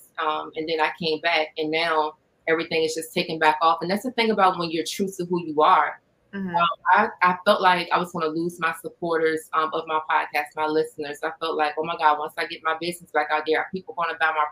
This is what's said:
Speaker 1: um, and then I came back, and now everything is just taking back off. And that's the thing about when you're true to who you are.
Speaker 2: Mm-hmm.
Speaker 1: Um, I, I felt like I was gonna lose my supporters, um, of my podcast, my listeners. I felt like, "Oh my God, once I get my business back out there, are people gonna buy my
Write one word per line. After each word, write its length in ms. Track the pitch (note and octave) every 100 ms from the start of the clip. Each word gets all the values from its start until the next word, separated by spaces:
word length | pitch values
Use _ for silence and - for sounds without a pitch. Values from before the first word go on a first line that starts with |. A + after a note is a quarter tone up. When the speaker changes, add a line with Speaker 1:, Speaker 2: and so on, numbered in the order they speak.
| - -
Speaker 1:
um, 320 | D#3 D#3 D#3 D#3
and 120 | D#3+
then 120 | D#3+
I 100 | D#3 -
came 200 | E3 D#3
back, 280 | E3 E3 D#3 -
and 120 | D#3
now 440 | D#3+ E3+ D#3+ D#3 - _ _ -
everything 340 | D#3+ E3 E3
is 120 | D#3+
just 200 | D#3+ D#3+
taking 240 | F3+ F3 D#3+
back 200 | D#3 D3+
off. 160 | E3 E3+
And 80 | E3+
that's 120 | G#3
the 80 | B3+
thing 180 | B3 A3
about 280 | G#3 F#3+ E3+
when 120 | E3+
you're 140 | D#3+ D#3
true 200 | - F#3+ -
to 80 | F3
who 180 | F3 E3
you 160 | D3
are. 380 | D#3+ F3 D3 - _ _ _
Speaker 2:
Mm-hmm. 280 | G3 F#3+ E3+ E3+ - E3+
Speaker 1:
Um, 140 | G3 A3 -
I, 80 | F3+
I 40 | F3+ -
felt 160 | G#3
like 260 | F#3 F3 E3+
I 60 | E3+
was 140 | F3+
gonna 140 | F3 D#3
lose 320 | D#3+ E3+ E3+
my 140 | E3 E3+
supporters, 680 | D#3+ - E3+ D#3+ D#3+ D#3 -
um, 160 | D#3+ D#3
of 140 | D#3+ D#3+
my 140 | D#3 D#3
podcast, 360 | D#3 - D3 D3 D#3
my 100 | D#3
listeners. 520 | D#3 D#3 - C#3+ D3
I 80 | D#3 -
felt 160 | D#3+ D3+
like, 180 | D3+ D3+
"Oh 60 |
my 120 | E3 E3
God, 200 | D#3 D3
once 160 | D#3 -
I 100 | D#3+
get 140 | D#3+
my 140 | D#3+ E3
business 300 | E3+ F3 F3
back 180 | D3+ D3
out 140 | D#3 D#3
there, 140 | D3+
are 80 | -
people 220 | F#3 - -
gonna 220 | E3 D#3+
buy 120 | D#3+
my 120 | D#3 D3+